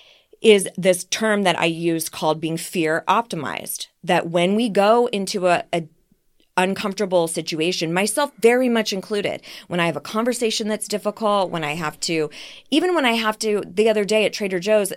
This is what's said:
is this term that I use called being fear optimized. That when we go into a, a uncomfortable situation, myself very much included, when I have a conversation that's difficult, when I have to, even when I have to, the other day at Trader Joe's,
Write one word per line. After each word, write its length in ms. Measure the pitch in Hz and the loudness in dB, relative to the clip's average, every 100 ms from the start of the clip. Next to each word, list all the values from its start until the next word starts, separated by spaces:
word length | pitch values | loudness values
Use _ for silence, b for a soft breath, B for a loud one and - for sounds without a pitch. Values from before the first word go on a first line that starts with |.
| B B B - | B B B 2
is 260 | 226 202 - - | 6 6 4 0
this 260 | 185 180 - | 2 0 -2
term 380 | - 220 208 | -2 0 2
that 160 | 190 160 | 2 2
I 60 | 170 | 0
use 420 | 165 170 165 160 | 0 -2 -2 -4
called 300 | - 160 160 | -2 -2 -2
being 180 | 160 165 | -4 -6
fear 460 | - 190 156 160 - | -4 -2 0 0 2
optimized. 800 | 202 233 170 123 76 - - - _ | 0 0 -6 -6 -8 -10 -12 -14 _
That 260 | 175 175 170 | 0 0 0
when 260 | 175 175 208 | 0 2 2
we 140 | 240 | 2
go 380 | 196 202 240 240 | 2 4 4 2
into 400 | 202 190 208 180 | 0 -2 0 2
a, 160 | 175 - | 2 0
a 140 | 175 156 _ _ _ _ _ _ - | -4 -4 _ _ _ _ _ _ 0
uncomfortable 680 | 185 190 208 196 196 180 165 | 0 0 -4 -4 0 0 0
situation, 640 | 170 156 160 165 180 160 | -2 -6 -2 -2 -2 -2
myself 400 | 175 214 302 285 - | 0 0 0 -2 2
very 300 | 226 247 254 | 4 4 2
much 240 | 233 214 | 2 0
included, 480 | 190 - 208 180 76 B B B | -6 -4 -4 -4 -6 B B B
when 120 | 175 | -2
I 80 | 170 | 0
have 100 | 147 | -2
a 40 | |
conversation 640 | - 214 240 233 226 220 214 | -4 -2 -2 0 -2 -2 -2
that's 200 | 208 - | -4 -4
difficult, 640 | 208 208 202 214 202 180 | -4 -4 -2 0 0 0
when 120 | 170 | -2
I 100 | 151 | -4
have 260 | 151 151 - | -4 -6 -6
to, 280 | - 165 151 B B B B | -2 -2 -2 B B B B
even 240 | 285 359 349 | 0 2 2
when 100 | 254 | 2
I 80 | |
have 240 | 226 220 214 | 0 -2 -2
to, 220 | 220 208 165 | -2 -2 -2
the 240 | 175 220 | 2 2
other 160 | 214 196 | 2 2
day 180 | 214 202 | 2 0
at 60 | |
Trader 260 | - 202 185 | -2 -4 -2
Joe's, 340 | 190 214 190 | 2 2 2